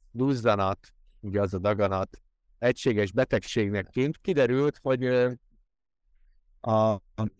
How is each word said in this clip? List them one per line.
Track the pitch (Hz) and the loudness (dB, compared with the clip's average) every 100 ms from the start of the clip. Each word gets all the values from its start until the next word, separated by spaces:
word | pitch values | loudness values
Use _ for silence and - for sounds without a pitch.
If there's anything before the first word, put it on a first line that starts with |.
| _ | _
duzzanat, | 117 135 127 113 101 95 101 - _ _ _ | -4 -2 0 2 2 2 -4 -10 _ _ _
ugye | 104 101 | -6 -2
az | 98 | -2
a | 95 | -2
daganat, | 101 104 98 95 95 - _ _ _ - | -2 0 0 -2 -6 -10 _ _ _ -2
egységes | 120 - 131 107 98 | -2 0 0 0 0
betegségnek | 113 127 110 - 120 101 104 92 | 0 0 -2 -2 -2 -2 -2 -4
tűnt, | 123 139 - | -4 -4 -4
kiderült, | - 147 120 131 147 - | -2 0 2 2 0 -2
hogy, | 135 131 | -2 -2
ö, | 127 127 123 120 _ _ _ _ _ _ _ _ _ _ _ _ | 0 0 0 -4 _ _ _ _ _ _ _ _ _ _ _ _
a, | 113 | 0
a, | 110 110 - - - 110 - | 2 2 0 -6 -6 -6 -6